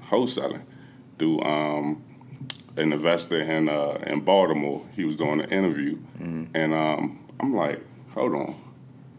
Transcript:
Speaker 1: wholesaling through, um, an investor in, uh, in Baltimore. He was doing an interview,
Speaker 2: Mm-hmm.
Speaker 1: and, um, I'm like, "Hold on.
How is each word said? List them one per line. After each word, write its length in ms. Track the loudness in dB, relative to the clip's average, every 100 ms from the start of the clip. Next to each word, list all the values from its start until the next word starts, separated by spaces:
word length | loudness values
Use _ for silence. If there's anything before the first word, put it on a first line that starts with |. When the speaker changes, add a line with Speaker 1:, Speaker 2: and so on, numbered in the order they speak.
| 0
Speaker 1:
wholesaling 520 | 2 2 0 -4 -4 -12 -20 -20 -20 -16 -2
through, 240 | 0 2
um, 600 | 2 0 0 0 -2 -4 -8 -20 -20 -14 -10 -10 -8 -2
an 140 | 0
investor 480 | 2 2 2 2 0
in, 300 | 0 2 2
uh, 260 | 2 0 -2 -2
in 140 | 0
Baltimore. 640 | 4 6 6 4 0 -4 -6
He 100 | -4
was 120 | -2 0
doing 240 | 0 0
an 80 | 2
interview, 460 | 2 2 2 -2 -4 -8 -10
Speaker 2:
Mm-hmm. 240 | -8 -6 -4
Speaker 1:
and, 200 | 0 2
um, 440 | 2 2 2 -2 -6 -14 -6
I'm 140 | -2
like, 260 | 2 0 -2 -8 -20 -10
"Hold 200 | -2 0
on. 200 | 0 -4 -8 -16 -20 -20 -20 -20